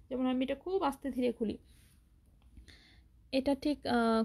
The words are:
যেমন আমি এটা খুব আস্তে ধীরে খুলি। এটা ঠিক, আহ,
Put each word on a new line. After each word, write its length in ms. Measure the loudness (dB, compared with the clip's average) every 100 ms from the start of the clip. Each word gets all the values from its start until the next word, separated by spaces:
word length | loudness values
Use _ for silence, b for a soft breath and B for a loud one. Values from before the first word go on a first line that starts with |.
| -8
যেমন 180 | -2 0
আমি 180 | 0
এটা 100 | -2
খুব 280 | -4 -2 0
আস্তে 280 | 0 -2 -4
ধীরে 220 | 0 0
খুলি। 260 | 0 -4 -4 b b b b _ _ -20 -20 -20 -20 b b b b -20 -20 -4
এটা 220 | 0 2
ঠিক, 320 | 0 0 -2 0
আহ, 380 | 2 4 2